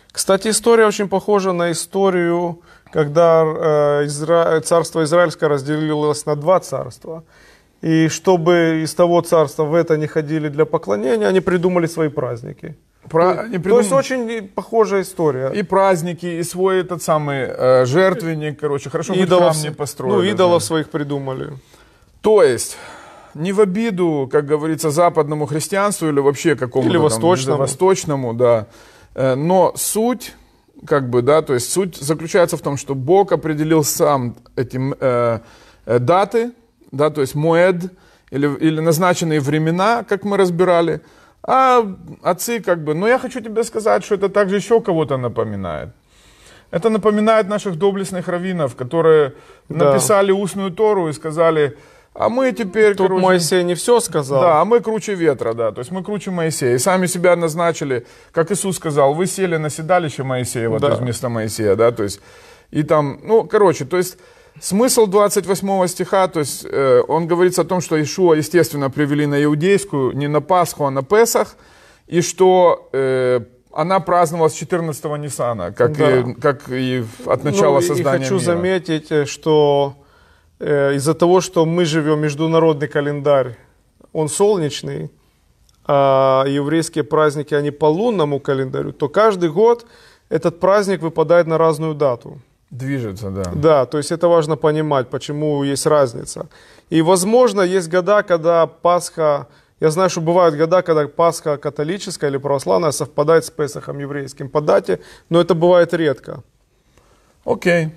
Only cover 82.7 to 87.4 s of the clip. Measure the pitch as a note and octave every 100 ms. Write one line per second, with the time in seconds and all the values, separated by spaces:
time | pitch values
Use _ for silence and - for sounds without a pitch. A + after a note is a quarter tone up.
82.7 | D3 D3 D3+ D3 D3 C#3+ C#3 B2 A2+ _
83.7 | _ _ _ _ E3 D#3 - G3+ G3+ D3
84.7 | - D3 C#3+ D#3 - _ _ _ _ _
85.7 | _ - C#3+ C#3 C3+ C3+ C3 C#3 C#3+ C#3+
86.7 | E3 D#3 D#3 C#3 D#3 D3+ D3